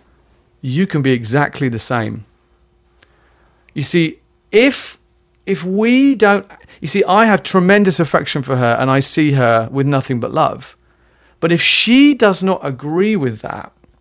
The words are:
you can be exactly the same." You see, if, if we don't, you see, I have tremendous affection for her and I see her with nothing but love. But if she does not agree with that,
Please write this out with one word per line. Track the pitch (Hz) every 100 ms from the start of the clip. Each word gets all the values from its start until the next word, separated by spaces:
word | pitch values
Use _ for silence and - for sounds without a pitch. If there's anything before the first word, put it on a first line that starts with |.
| _ _ _ _ _ _
you | 131 139 190
can | 156
be | 135
exactly | 123 110 139 147 - 131
the | 113
same." | - 123 110 110 - _ _ _ _ _ _ _ _ _ _ _ _ _ _
You | -
see, | 135 175 160 - _ _ _
if, | 202 269 - - - _ _ _ _ -
if | 190
we | 175 196 226 254 277 254
don't, | 208 202 196 - _ -
you | 156
see, | 202
I | - 196
have | 226 196
tremendous | - 190 180 208 190 170
affection | 160 - - 151
for | 135 127
her | 120 117
and | 131
I | 135
see | 139 - 151
her | 139 120 113 113
with | 135 139
nothing | 139 - 123
but | 117
love. | 151 143 - - _ _ _ _ _ _ _
But | 165
if | 170
she | - - 214 254 294
does | 254 208 185
not | 190 185
agree | 143 123 147 165 214
with | 208 127 107
that, | - 101 - _ _ _